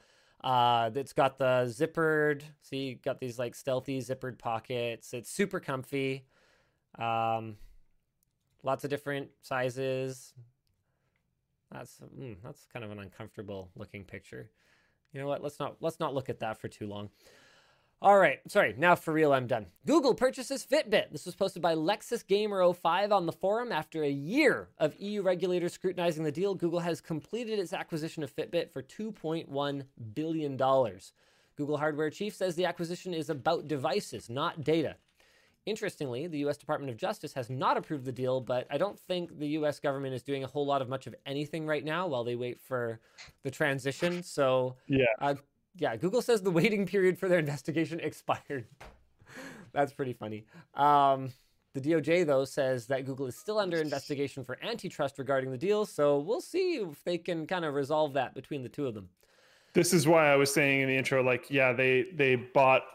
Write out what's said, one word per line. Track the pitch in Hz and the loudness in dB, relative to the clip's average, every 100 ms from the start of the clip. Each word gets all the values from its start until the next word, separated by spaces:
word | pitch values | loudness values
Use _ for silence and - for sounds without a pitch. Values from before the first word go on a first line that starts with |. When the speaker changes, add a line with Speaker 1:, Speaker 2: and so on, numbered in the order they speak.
| _ _ _ _ | _ _ _ _
Speaker 1:
Uh, | 131 127 120 120 113 | 0 4 4 4 2
it's | 123 135 | -2 -4
got | - 135 - | 0 0 2
the | 131 127 123 | 2 2 0
zippered, | 113 156 165 160 156 151 143 151 - | -2 -4 0 2 4 2 0 -6 -20
see, | - 135 135 120 | -12 -8 -8 -6
got | 139 123 | -6 -6
these, | 131 117 | -6 -6
like, | 120 | -6
stealthy | - - 131 127 135 | -6 -4 -4 -2 -6
zippered | 120 131 131 113 | -6 -8 -8 -8
pockets. | 120 113 - 123 120 113 - | -6 -6 -4 -4 -4 -6 -10
It's | 123 107 | -12 -8
super | - 196 185 | -2 -2 -4
comfy. | - 131 127 139 135 135 - _ _ _ _ _ _ - | -6 -6 -4 -4 -2 -4 -12 _ _ _ _ _ _ -8
Um, | 117 113 113 113 110 104 - - - _ _ _ _ _ _ _ | -2 0 0 -2 -4 -14 -18 -20 -20 _ _ _ _ _ _ _
lots | 131 135 | -4 -2
of | 139 | -2
different | 139 143 139 139 _ | -4 -4 -6 -6 _
sizes. | - 131 127 123 135 131 131 127 - - 120 _ _ _ _ _ _ _ _ _ _ _ - | -6 -2 -2 -2 -4 -2 -4 -8 -16 -20 -20 _ _ _ _ _ _ _ _ _ _ _ -18
That's, | 131 131 - 135 - | -16 -16 -20 -20 -18
mm, | 131 95 | -16 -16
that's | 123 - _ | -18 -20 _
kind | 123 | -14
of | 107 | -12
an | 104 | -12
uncomfortable | 98 - 107 - 101 98 92 127 | -14 -16 -16 -14 -12 -12 -12 -16
looking | 101 104 | -14 -14
picture. | 90 101 - 127 117 _ _ _ _ _ _ | -14 -16 -16 -18 -18 _ _ _ _ _ _
You | 139 | -10
know | 143 | -6
what? | 143 | -6
Let's | 147 - | -6 -8
not, | 135 - | -8 -6
let's | 160 - | -6 -4
not | 156 | -4
look | 135 123 | -4 -4
at | 113 | -6
that | 113 110 | -6 -6
for | 113 | -10
too | - 104 | -10 -10
long. | 101 104 _ - - - _ _ _ _ - | -10 -12 _ -20 -20 -20 _ _ _ _ 2
All | 190 202 | 6 8
right. | 165 131 - | 8 4 -2
Sorry. | 208 147 107 | 2 2 4
Now | 175 170 | 4 4
for | - | 4
real, | 156 151 | 2 4
I'm | 135 123 | 4 2
done. | 120 101 _ 151 | -2 -4 _ 2
Google | 320 262 | 4 4
purchases | - 254 240 240 269 - | 4 2 0 -6 -8 0
Fitbit. | 302 240 196 123 | 0 2 0 0
This | 147 | -6
was | 185 - | -8 -2
posted | 196 185 | -2 0
by | 170 160 | 0 2
Lexus | 156 220 - 240 - | 2 -2 -2 -6 0
Gamer | 202 214 196 | 0 2 4
oh | 180 | 4
five | 180 175 185 202 | 4 0 2 4
on | 202 165 | 2 2
the | |
forum. | - 185 220 247 | -2 0 0 0
After | 160 - 160 | -4 -4 -2
a | 147 | 0
year | 139 147 262 277 127 - - | -2 0 4 4 4 -2 -2
of | 151 - | -2 -2
E | 202 | -6
U | 208 | -2
regulators | 185 175 185 180 170 | 0 0 0 0 -2
scrutinizing | - 190 180 175 156 | -4 -4 0 0 0
the | 160 | -2
deal, | 143 202 185 | -2 -2 0
Google | 175 170 | -2 0
has | 170 160 | -2 -4
completed | - 160 - 233 226 214 | -4 -8 -6 -8 -4 -4
its | 170 | -4
acquisition | 180 160 165 156 - | -6 -6 -6 -6 -6
of | 143 | -8
Fitbit | - - 170 - | -6 -4 -2 -2
for | 135 | -6
two | 127 - 220 | -12 -10 -10
point | 214 156 165 - | -8 -4 -4 -4
one | 139 143 139 135 - 113 | -4 -2 -4 -8 -14 -12
billion | 107 156 160 147 131 | -6 -4 -2 -2 0
dollars. | 131 135 117 95 - _ _ _ _ - | 4 4 4 -2 -18 _ _ _ _ -8
Google | 143 147 | -4 -2
hardware | 151 147 156 | -2 -2 -4
chief | - 208 | -4 -8
says | - 185 165 | -4 -4 0
the | 175 | -2
acquisition | 175 165 175 185 | -2 -6 -6 -6
is | 165 143 | -4 -4
about | 147 151 170 143 | -2 0 0 -2
devices, | 147 151 202 - 107 - | -2 0 -2 -4 -10 -8
not | 123 165 - | -4 -4 -2
data. | 135 165 123 - _ _ _ _ _ _ | 2 2 2 -4 _ _ _ _ _ _
Interestingly, | - 214 196 - 139 120 175 | -8 -6 -6 -6 -6 -4 -4
the | 147 | -2
U | 143 | -2
S | 139 | -2
Department | - 147 139 | -2 -4 -4
of | 110 | -6
Justice | 185 208 151 | -6 -6 -8
has | 139 120 | -8 -6
not | 131 202 269 | -2 0 0
approved | - 151 | -2 -6
the | 127 | -6
deal, | 123 127 131 | -4 -2 -2
but | 123 127 - | -2 -4 -2
I | 143 | -2
don't | 196 202 | -2 -4
think | - 180 175 - | -6 -6 -6 -8
the | 147 | -4
U | 156 | -2
S | 151 135 | -2 -2
government | 147 139 135 | -2 -2 -4
is | 127 | -6
doing | - 139 | -4 -6
a | 131 | -4
whole | 147 143 | -4 0
lot | 139 | 0
of | 123 | -2
much | 131 123 | -6 -8
of | 110 | -14
anything | - 139 151 165 156 | -8 -6 -6 -6 -4
right | 151 | -4
now | 156 165 185 | -2 -4 -2
while | 127 | -2
they | 120 | -2
wait | 120 123 - | -4 -6 -8
for | - 127 117 113 _ - - _ | -6 -4 -4 -6 _ -20 -20 _
the | 139 | -8
transition. | - 151 139 131 135 175 175 | -2 0 0 -4 -2 -2 -2
So, | 175 - 135 131 127 127 - | -6 0 2 4 0 -4 -2
Speaker 2:
Yeah. | 135 123 107 | 2 4 2
Speaker 1:
uh, | 143 143 - _ _ 175 | -2 -2 -6 _ _ -4
yeah, | 143 113 | -2 0
Google | 175 214 | 0 0
says | 220 226 | 2 2
the | 190 | 2
waiting | 165 151 196 | 4 4 2
period | 190 202 185 175 | 0 2 4 2
for | 190 | 2
their | 175 | 2
investigation | 147 143 - 147 156 165 | 2 -4 -4 -2 -2 -4
<laughs> | |
expired. | 151 - - 127 - 139 110 - - - _ _ - - - - - | -8 -6 -4 -4 -4 -10 -10 -18 -20 -20 _ _ -20 -18 -16 -18 -8
That's | 143 143 | -2 -2
pretty | - 131 | -2 -6
funny. | 120 110 107 - 175 - | -6 -8 -10 -14 -20 -10
Um, | - 143 143 139 135 131 - _ _ _ | 2 6 8 6 4 -2 -12 _ _ _
the | 135 | -6
D | 135 | 0
O | 165 | 2
J, | 143 175 | 4 2
though, | 160 135 | 4 2
says | 139 - 131 127 117 | 2 0 0 0 -2
that | 135 135 | -4 -4
Google | 135 135 | -6 -8
is | - | -8
still | - 214 | -4 -2
under | 190 170 | 0 0
investigation | 156 143 - 139 143 - | -2 -4 -4 -4 -4 -6
for | 127 127 | -10 -8
antitrust | 185 240 170 - 139 - | -8 -6 -8 -4 -6 -4
regarding | 131 135 131 | -2 0 0
the | 127 | -2
deal, | 180 208 208 | 0 0 0
so | - 147 143 | 2 4 4
we'll | 151 302 | 2 -4
see | - 349 370 302 | -4 -4 -2 -2
if | 185 143 | -6 -8
they | - 175 | -6 -6
can | 175 165 151 | -4 -6 -4
kinda | 185 156 | -4 -2
resolve | 139 135 151 151 | -2 0 0 0
that | 135 123 | 0 -4
between | - - 147 | -6 -10 -8
the | 117 | -8
two | - 135 | -6 -6
of | |
them. | 104 92 _ _ _ _ _ _ | -6 -12 _ _ _ _ _ _
Speaker 2:
This | 175 170 | 2 4
is | 180 143 | 4 6
why | 165 151 | 8 8
I | 139 | 6
was | 139 | 6
saying | 160 139 135 | 4 4 4
in | 135 | 2
the | 131 | 2
intro, | 127 135 | 2 4
like, | 127 127 - | 4 2 2
yeah, | 139 131 | 2 4
they, | 120 131 127 - | 4 4 4 2
they | 160 135 127 | 2 4 4
bought | 113 143 131 131 - | 2 6 6 6 2